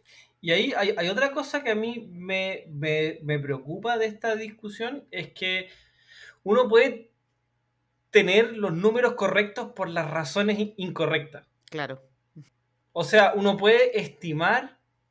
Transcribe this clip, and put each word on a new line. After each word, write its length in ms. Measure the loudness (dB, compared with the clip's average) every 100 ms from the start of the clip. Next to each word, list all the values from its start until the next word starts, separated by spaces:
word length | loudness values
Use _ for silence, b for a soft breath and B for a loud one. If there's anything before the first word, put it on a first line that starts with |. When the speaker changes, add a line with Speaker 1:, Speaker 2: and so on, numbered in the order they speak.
| b b b _
Speaker 1:
Y 80 | -2
ahí 200 | 0 0 0
hay, 180 | 0 0
hay 120 | -2
otra 240 | 0 0
cosa 320 | 0 -4 -4
que 60 | -2
a 40 |
mí 340 | -2 -2 -8 -12
me, 540 | -14 -4 -2 -2 -6 -10
me, 500 | -6 -2 0 0 -4
me 160 | -4 -4
preocupa 560 | -2 -6 -6 -6 -2 -2
de 80 | -2
esta 300 | -2 -4 -4
discusión, 680 | -6 -12 -14 -8 -8 -8 -10
es 220 | -12 -12
que 360 | -6 -4 -4 -6 b b b b b b b
uno 240 | 0 2 6
puede 420 | 6 4 0 -14 _ _ _ _ _ _ _ _ _ _
tener 460 | 4 6 4 2 0
los 160 | -4
números 420 | 2 2 4 2
correctos 580 | 2 0 2 0 -4 -10
por 140 | -8 -6
las 220 | -4 -4
razones 480 | -4 -4 -2 0 0
in-, 160 | -4 -6
incorrectas. 680 | -10 -4 -2 -2 -4 -16 _ _ _
Speaker 2:
Claro. 320 | -10 -10 -10 _ _ _ -20 -20 _ _ _ _
Speaker 1:
O 100 | -6
sea, 280 | 4 6 6
uno 220 | 4 0 4
puede 420 | 4 6 6 2
estimar, 800 | -4 -10 -8 -2 0 0 -2 _ _ _ _